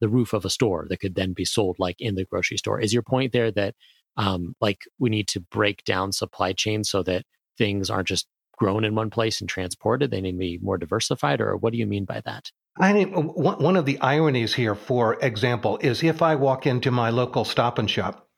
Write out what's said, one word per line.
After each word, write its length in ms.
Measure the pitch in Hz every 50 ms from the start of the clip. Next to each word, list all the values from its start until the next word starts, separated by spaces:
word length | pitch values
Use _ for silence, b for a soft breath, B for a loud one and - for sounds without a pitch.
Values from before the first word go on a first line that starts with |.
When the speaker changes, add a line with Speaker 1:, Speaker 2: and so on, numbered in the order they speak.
Speaker 1:
the 80 | 113 104
roof 240 | 113 127 117 - -
of 100 | 104 -
a 60 | 92
store 360 | - - 127 107 90 80 78 -
that 100 | 92 -
could 140 | - 98 87
then 180 | 95 95 92 90
be 140 | - 92
sold, 300 | - - - 104 92 90 -
like, 180 | 92 90 87 -
in 180 | - 113 98
the 100 | 92 95
grocery 320 | - - 92 92 - - -
store. 200 | - 107 104 104
Is 120 | 110 104 110
your 100 | 120 110
point 300 | - 135 127 135 123 -
there 180 | 123 117 113 98
that, 220 | 104 101 101 - b b b b b b b _ -
um, 360 | 104 98 95 90 87 - - -
like, 220 | 110 107 98 - - - _ -
we 100 | 123 117
need 200 | 110 107 101 -
to 120 | - 98
break 440 | 87 - - 107 104 104 101 - -
down 280 | - 101 92 95 98 95
supply 400 | - - - - - 98 92 95
chain 320 | - - 107 107 107 104
so 180 | - - 98 87
that 200 | 92 90 92 - _ _ _ _ _ _
things 320 | - 117 104 101 101 95 -
aren't 200 | 107 95 92 -
just 180 | 95 87 - _ _ _ _ _ _ -
grown 260 | 113 98 98 107 110
in 100 | 107 107
one 140 | 110 110 107
place 320 | - 123 113 110 104 -
and 80 | 98 92
transported? 600 | - 95 92 90 - - - 107 117 131 143 131
They 100 | 110 95
need 120 | 95 92 90
to 60 | 90
be 200 | 92 90 85 90
more 160 | 95 98 95
diversified, 640 | 87 85 80 - 113 - - 135 - - 143 143 117
or 160 | 110 104 98
what 160 | 95 98 113 113
do 60 | 117
you 80 | 113
mean 180 | 101 104 101 98
by 160 | - - 110 -
that? 240 | - 117 123 - - - _ _ _ _ -
Speaker 2:
I 140 | 185 190 208
mean, 180 | 208 190 190
w-, 180 | 190 180 151 -
one, 340 | - - 139 170 - - 139
one 140 | 165 190
of 80 | 185 156
the 140 | 139 139 -
ironies 540 | 139 131 143 156 160 151 131 123 113 104 -
here, 200 | - 120 110 101
for 400 | 101 - - 127 123 117 110 120 -
example, 580 | - 135 110 98 110 123 120 113 - 107 - -
is 240 | 180 139 117 - 160
if 200 | 165 156 160 170
I 140 | 160 156
walk 300 | 147 139 135 131 127 -
into 240 | 147 127 123 127 135
my 200 | 123 123 117 113
local 340 | 117 123 123 123 - 131 107
Stop 340 | - - - 120 120 - -
and 120 | 113 104
Shop, 360 | - - 95 92 - - _ _ _